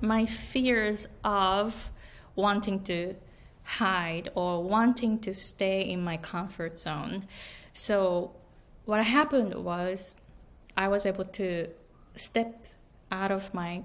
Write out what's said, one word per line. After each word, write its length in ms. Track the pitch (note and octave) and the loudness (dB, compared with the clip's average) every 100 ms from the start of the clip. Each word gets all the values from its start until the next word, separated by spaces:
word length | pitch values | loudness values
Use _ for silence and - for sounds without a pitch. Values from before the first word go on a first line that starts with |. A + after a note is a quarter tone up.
my 260 | G#3+ A3 A3 | 2 2 2
fears 840 | - - C4 B3+ A#3 G#3+ G#3 - - | -2 -2 2 4 4 2 -2 -6 -4
of 640 | G#3+ G3+ F#3+ G3 G#3+ A3 - - - - - - | 0 4 4 4 2 -2 -10 -14 -18 -20 -10 0
wanting 460 | G3+ G3+ G3+ F#3+ | 2 2 0 -2
to 300 | F#3+ F3 F3 F#3+ - - - - | -2 -2 -2 -8 -16 -20 -20 -18
hide 680 | - - G3+ F#3 E3 E3 - | -8 0 2 2 0 -4 -4
or 280 | F3+ F3+ F3 | -2 0 0
wanting 560 | F3+ G#3+ A#3 A#3+ A#3 G#3+ | 2 4 6 4 2 0
to 120 | G3 | -2
stay 500 | F#3+ - - F#3+ F#3+ | -6 -6 0 2 2
in 200 | F#3 F3+ | 0 -2
my 140 | F3 E3 | -2 -4
comfort 600 | E3 F3 F#3+ - E3 E3 | -6 -6 -6 -8 -10 -8
zone. 480 | D#3 D3+ - G3 G3 - - - - | -8 -6 -6 -6 -8 -16 -18 -18 -14
So 600 | - - G3+ F#3+ F3 F#3 - - - - - | -8 0 2 4 2 -2 -10 -20 -20 -20 -12
what 200 | - G#3+ | 0 2
happened 500 | A3 C4+ D4+ C#4 G#3 | 4 4 4 4 2
was 640 | - F3 F3 F3+ F#3+ - - - - - - - - | -2 -4 -2 -2 -4 -8 -12 -20 -20 -20 -20 -4 0
I 120 | G3 | 2
was 180 | G3+ G3+ | 2 2
able 180 | F#3+ | -2
to 440 | F#3 - F#3 E3+ E3 - - - - | -6 -4 -4 -2 -6 -10 -20 -20 -18
step 520 | - - A3+ A3+ - - - - - - | -12 -2 0 0 -6 -20 -20 -20 -18 -8
out 200 | F#3+ G3 | -2 0
of 240 | F#3+ G3 | 0 -2
my 280 | F#3 F3 F3+ | -6 -4 -6